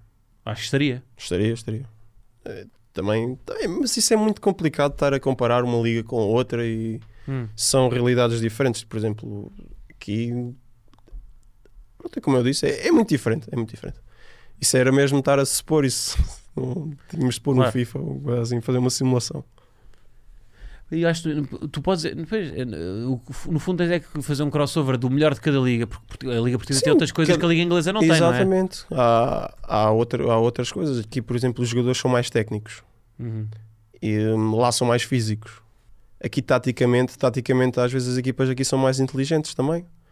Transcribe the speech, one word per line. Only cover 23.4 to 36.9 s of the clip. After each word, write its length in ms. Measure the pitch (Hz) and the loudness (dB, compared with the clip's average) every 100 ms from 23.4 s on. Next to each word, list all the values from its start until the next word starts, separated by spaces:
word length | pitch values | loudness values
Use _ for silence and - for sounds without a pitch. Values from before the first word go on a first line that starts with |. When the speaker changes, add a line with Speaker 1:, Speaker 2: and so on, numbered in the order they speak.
| - | -4
Speaker 1:
no 100 | 160 | -2
fundo 180 | 185 175 | -2 0
tens 140 | 170 | 0
é 80 | 175 | 0
que 220 | - 151 | -2 -8
fazer 220 | 143 143 | -4 -2
um 60 | 147 | 0
crossover 480 | 147 143 165 135 127 | 0 0 0 0 0
do 120 | 127 | 0
melhor 240 | 139 151 | 2 2
de 60 | 139 | 2
cada 180 | 160 139 | 0 2
liga, 280 | 127 117 113 | 2 0 -2
porque, 180 | - - | -8 -16
porque 200 | - 127 | -12 -4
a 140 | 117 | 0
Liga 160 | 120 117 | 0 0
Portuguesa 240 | - 135 | -2 0
tem 80 | - | 4
Speaker 2:
Sim, 20 | |
Speaker 1:
outras 200 | 311 156 | 4 4
coisas 200 | - 160 170 | 2 2 4
Speaker 2:
que 40 | |
Speaker 1:
que 60 | 170 | 4
a 40 | |
Liga 120 | 165 | 2
Inglesa 320 | 175 175 160 | 2 2 2
não 80 | 214 | 2
tem, 80 | 160 | 4
não 60 | 160 | 6
é? 20 | |
Speaker 2:
Exatamente. 680 | 170 - 190 185 185 - - | 6 4 2 2 0 -6 -6
Há, 640 | 160 120 117 117 - - - | 2 4 4 4 0 -6 -10
há, 280 | - 107 107 | -2 2 4
outra, 320 | 110 117 123 123 | 4 2 0 2
há 80 | 113 | 4
outras 320 | 117 117 120 | 2 0 -4
coisas. 300 | 196 156 123 | -2 -2 -2
Aqui, 220 | 107 139 | -4 -6
por 140 | 110 120 | -4 0
exemplo, 280 | 123 123 | 0 0
os 60 | 120 | 0
jogadores 280 | 120 123 127 | 0 0 2
são 140 | 127 | 2
mais 180 | 123 120 | 2 2
técnicos. 540 | 120 110 107 107 - - _ _ - | 0 -2 -4 -8 -16 -20 _ _ -12
Speaker 1:
Uhum. 300 | 120 110 110 - - - _ - | -8 -6 -8 -12 -20 -20 _ -8
Speaker 2:
E, 180 | 107 107 | -2 0
hum, 360 | 110 110 110 110 | 2 2 2 2
lá 120 | 120 | 2
são 120 | - 123 | 2 2
mais 180 | 120 | 2
físicos. 580 | - 127 110 107 - - - _ _ - - - | 2 0 0 -4 -8 -20 -20 _ _ -20 -20 -12
Aqui, 200 | 117 - | -8 -4
taticamente, 760 | - 127 127 123 123 | 0 0 0 2 4